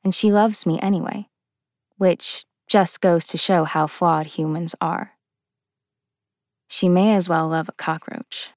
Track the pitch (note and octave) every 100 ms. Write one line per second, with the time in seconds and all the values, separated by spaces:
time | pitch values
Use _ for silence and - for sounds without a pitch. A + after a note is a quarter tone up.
0 | G3 - G#3+ G#3 A3 G#3 F3 D#3+ F#3+ F#3+
1 | - G3+ G#3 _ _ _ _ _ _ _
2 | F#3+ E3+ - - - _ _ G#3+ F3+ -
3 | F#3 E3+ - E3+ - F3+ D#3+ D#3+ D#3 -
4 | E3+ D#3 D#3 - D#3 D#3 E3 - D#3+ -
5 | G3+ _ _ _ _ _ _ _ _ _
6 | _ _ _ _ _ _ _ - F#3 F3+
7 | G#3 G3+ F3+ E3 D#3+ D#3+ D#3+ - - E3
8 | - - - - -